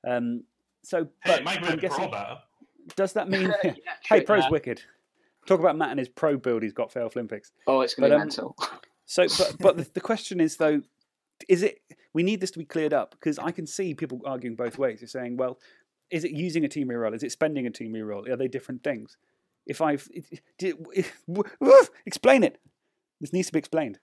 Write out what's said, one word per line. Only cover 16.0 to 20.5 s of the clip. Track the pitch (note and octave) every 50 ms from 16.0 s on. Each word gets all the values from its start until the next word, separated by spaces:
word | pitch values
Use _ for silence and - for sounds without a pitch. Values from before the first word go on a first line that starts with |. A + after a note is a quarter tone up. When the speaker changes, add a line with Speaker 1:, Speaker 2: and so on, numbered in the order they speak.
| _ _
Speaker 1:
is | F3+ D#3+ D3+
it | E3
using | D#3 D3 F3 F3+ D#3 E3 D3+
a | C#3+
team | - D3+ C3+ B2+
reroll? | A#2+ A#2+ A2+ G#2+ A2
Is | A2+
it | - B2
spending | - _ D#3+ D#3 D3+ C#3 B2
a | A#2+
team | A2 - A2+ A2
reroll? | A2+ A2 A2 G#2+ G#2 G2+ G#2 B2
Are | B2+
they | A#2+ C3+ B2+
different | C3 C3 - - B2+ B2 -
things?" | D3+ C3+ A2 G#2+ - _ _ _ _ _ _ _ _ _ _ _
If | - C#3 -
I've, | E3 D3+ D3 C#3 - - -
it, | - D3 _ F3 - _ _